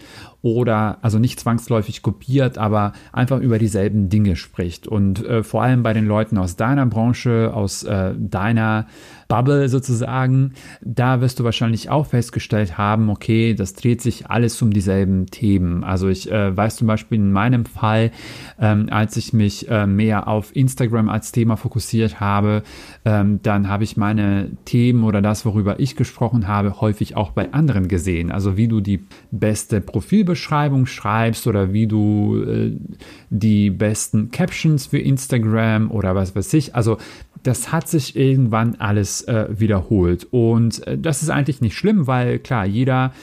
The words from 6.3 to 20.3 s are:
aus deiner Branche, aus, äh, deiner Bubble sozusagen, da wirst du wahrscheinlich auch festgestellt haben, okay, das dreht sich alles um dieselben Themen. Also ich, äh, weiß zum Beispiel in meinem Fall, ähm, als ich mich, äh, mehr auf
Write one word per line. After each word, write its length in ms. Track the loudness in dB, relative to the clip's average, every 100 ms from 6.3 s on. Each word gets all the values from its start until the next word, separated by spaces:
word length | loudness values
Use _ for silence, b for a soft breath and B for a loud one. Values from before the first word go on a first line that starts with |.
| 0
aus 200 | -2 -2
deiner 280 | 0 2 2
Branche, 680 | 2 0 0 0 2 0
aus, 280 | -2 -4 -4
äh, 280 | -4 -2 -2 -4
deiner 680 | -4 -2 0 0 0 -2 -4 B B B B
Bubble 400 | 0 2 2 2
sozusagen, 840 | 0 0 -2 -2 -2 2 2 0 -4 B B
da 380 | -8 0 2 2
wirst 200 | 0 0
du 40 |
wahrscheinlich 460 | -2 0 0 -2 0
auch 160 | -2 0
festgestellt 720 | 0 0 -4 -2 -2 -2 -2
haben, 300 | 0 2 2
okay, 460 | 0 0 2 2
das 200 | 0 -4
dreht 260 | -2 0 0
sich 300 | -2 -4 -4
alles 300 | 0 0 2
um 120 | 2
dieselben 540 | 2 2 2 2 0 -2
Themen. 560 | -2 2 2 2 -2
Also 260 | -2 0 0
ich, 220 | -2 -2
äh, 260 | -2 0 0
weiß 200 | -2 0
zum 100 | 0
Beispiel 320 | 0 -2 0
in 140 | 2
meinem 320 | 2 2 0
Fall, 460 | -2 -2 0 2 0 B B B B B
ähm, 280 | 2 2 2
als 260 | 0 -2 -4
ich 160 | -2
mich, 360 | 2 2 -2 -4
äh, 180 | 0 2
mehr 420 | 2 2 0
auf 260 | -2